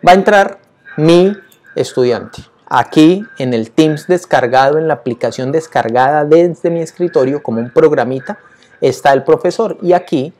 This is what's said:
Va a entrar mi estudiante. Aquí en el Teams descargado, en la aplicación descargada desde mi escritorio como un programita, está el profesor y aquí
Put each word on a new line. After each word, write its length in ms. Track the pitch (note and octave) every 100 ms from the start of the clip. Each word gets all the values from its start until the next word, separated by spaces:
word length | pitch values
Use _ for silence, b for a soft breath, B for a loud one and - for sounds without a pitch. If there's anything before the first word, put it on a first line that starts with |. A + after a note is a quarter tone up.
| E3
Va 60 |
a 20 |
entrar 440 | F#3 F#3+ G#3 G3 - _ _ - -
mi 360 | D3+ E3+ F#3 G#3 _ _ _
estudiante. 680 | - - - B2 A2+ - - - _ -
Aquí 580 | - - - D#3 F#3 G#3+ -
en 160 | B2+
el 160 | A#2+ A2
Teams 360 | - D#3 D3 -
descargado, 720 | F3+ - C#3 B2 C3 C3+ D3+
en 100 | D#3+
la 60 |
aplicación 560 | D3+ - A#2+ B2 A#2+ C3
descargada 760 | D#3 D#3+ C3+ A2+ A#2+ C3 D3+ D3
desde 420 | D#3+ F3 D#3+ F3
mi 140 | E3+
escritorio 600 | D#3+ - F3 D#3+ C3 C#3+
como 180 | - A2+
un 100 | A#2+
programita, 680 | D#3+ D#3 D3 A#2+ C3 - G#3 b b b b
está 320 | C#3 B2+ D3
el 100 | C3+
profesor 540 | C3+ D#3 F#3 F3 A3 E3+
y 140 | F3+
aquí 400 | F3 F3 D#3 C#3+ _